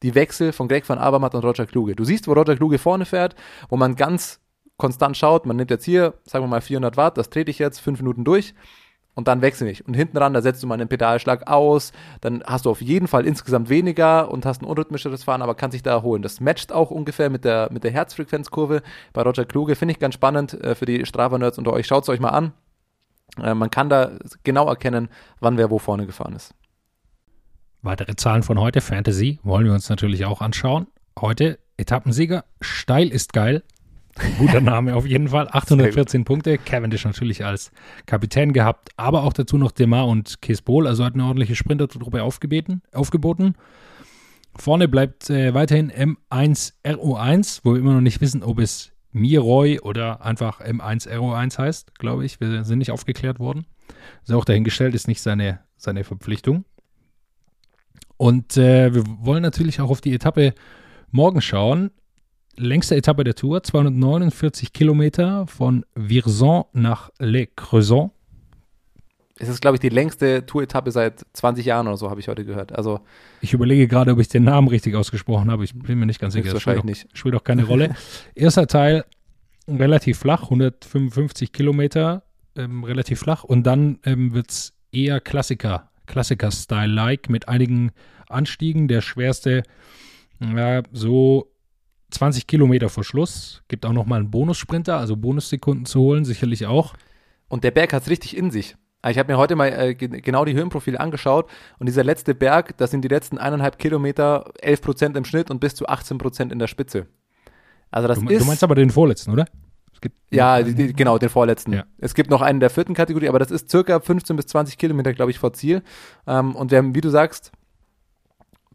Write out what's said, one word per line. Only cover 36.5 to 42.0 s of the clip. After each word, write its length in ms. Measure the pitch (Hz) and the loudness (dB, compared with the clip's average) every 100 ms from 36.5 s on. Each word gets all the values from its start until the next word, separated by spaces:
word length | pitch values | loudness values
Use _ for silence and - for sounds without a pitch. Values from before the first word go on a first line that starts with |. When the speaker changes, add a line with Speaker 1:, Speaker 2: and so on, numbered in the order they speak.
| 147 | -2
Speaker 2:
Cavendish 480 | - 123 113 110 107 | -2 -4 -2 -4 -4
natürlich 400 | - 120 101 101 | -4 -4 -4 -6
als 260 | 101 - _ - - - | -8 -10 _ -20 -20 -4
Kapitän 460 | 107 110 135 147 | -2 0 0 2
gehabt, 380 | 131 110 - - - | 4 2 0 -8 -6
aber 260 | 127 156 | 0 0
auch 80 | 143 | 0
dazu 260 | - 123 143 | -2 0 2
noch 140 | 135 | 2
Demar 360 | - 120 120 123 | 2 2 4 2
und 340 | 110 - - | 0 -2 -8
Kees 200 | - 107 | -4 -4
Bol. 260 | - 143 147 | 0 2 2
Also 180 | 117 123 | 0 -2
hat 80 | |
eine 100 | 127 | -2
ordentliche 320 | 127 131 117 117 | -2 0 -2 -2
Sprintertruppe 640 | - 147 143 117 | -2 -2 -2 -6